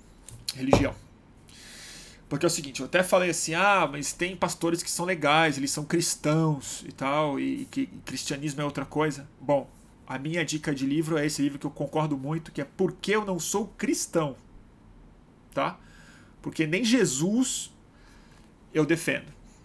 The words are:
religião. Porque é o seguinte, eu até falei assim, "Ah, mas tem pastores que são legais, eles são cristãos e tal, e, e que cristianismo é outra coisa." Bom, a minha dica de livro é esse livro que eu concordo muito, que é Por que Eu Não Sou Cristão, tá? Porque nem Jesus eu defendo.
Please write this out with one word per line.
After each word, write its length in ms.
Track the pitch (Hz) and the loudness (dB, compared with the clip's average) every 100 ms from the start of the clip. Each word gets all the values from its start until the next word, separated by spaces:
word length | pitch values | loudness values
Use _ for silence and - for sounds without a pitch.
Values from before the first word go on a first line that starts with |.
| - - - - - | -20 -20 -20 -14 -10
religião. 420 | 131 131 135 139 - - - - - - - - - - - - - - | -4 4 4 4 -2 -16 -20 -20 -20 -20 -20 -20 -18 -18 -18 -20 -18 -6
Porque 160 | 143 165 | 0 2
é 20 | |
o 20 | |
seguinte, 320 | 170 143 127 | 0 -4 -8
eu 40 | 131 | 0
até 180 | 180 | 0
falei 260 | 180 190 180 | 4 4 4
assim, 240 | 160 - | 0 0
"Ah, 340 | 165 202 196 151 | 2 4 6 2
mas 220 | 143 135 | -2 -6
tem 240 | - 180 185 | -2 -4 -2
pastores 480 | 180 - 170 170 | -2 0 0 0
que 80 | - | -2
são 140 | - 180 | -2 -2
legais, 520 | 180 143 156 160 135 | 0 4 6 6 2
eles 140 | 139 | -2
são 140 | - 151 | -2 0
cristãos 1000 | 170 165 - 151 160 160 139 - - - | 2 2 0 2 4 4 2 -4 -10 -10
e 60 | |
tal, 480 | - 135 147 151 135 | -4 0 2 2 0
e, 220 | 135 135 | -2 -4
e 40 | 131 | -4
que 220 | 135 131 - - | -4 -4 -6 -10
cristianismo 560 | - - 143 151 143 | -6 -4 -4 -4 -2
é 40 | 147 | -4
outra 180 | - | -4
coisa." 420 | 139 147 156 135 143 - | -4 -2 -2 -2 -12 -8
Bom, 300 | 135 143 123 - - - - | 0 0 0 -14 -20 -20 -10
a 140 | 131 | -6
minha 240 | 143 170 | -4 -2
dica 320 | 151 151 156 139 | -2 -2 -2 -2
de 100 | 135 | 0
livro 320 | 151 156 160 | 0 2 2
é 80 | 147 | 0
esse 160 | 147 | 0
livro 160 | 143 139 | -2 -2
que 80 | 147 | -8
eu 60 | |
concordo 460 | - 143 156 156 139 | -6 -4 0 0 -2
muito, 340 | 135 160 - | -4 -6 -6
que 80 | - | -8
é 60 | 139 | -6
Por 260 | - 185 | 0 0
que 200 | - - | 0 0
Eu 120 | 214 | 0
Não 160 | 202 175 | 0 -4
Sou 280 | - 202 220 - | -2 -2 -2 -4
Cristão, 580 | 220 311 - 170 147 127 - - - - - - - - - - - | -2 -2 0 0 0 -4 -16 -20 -20 -20 -20 -20 -20 -20 -20 -20 -8
tá? 260 | 135 139 - - - - - - - | -4 -4 -4 -18 -20 -20 -20 -20 -14
Porque 260 | 147 - 156 | -6 -2 0
nem 160 | 180 | 2
Jesus 920 | 233 247 185 131 175 226 254 - - - - - - - - - - - - | 4 4 4 2 2 2 0 -2 -8 -14 -20 -20 -20 -20 -20 -20 -20 -20 -4
eu 120 | 156 147 | 0 2
defendo. 460 | 160 - 127 - - - - | 2 0 -4 -6 -20 -20 -20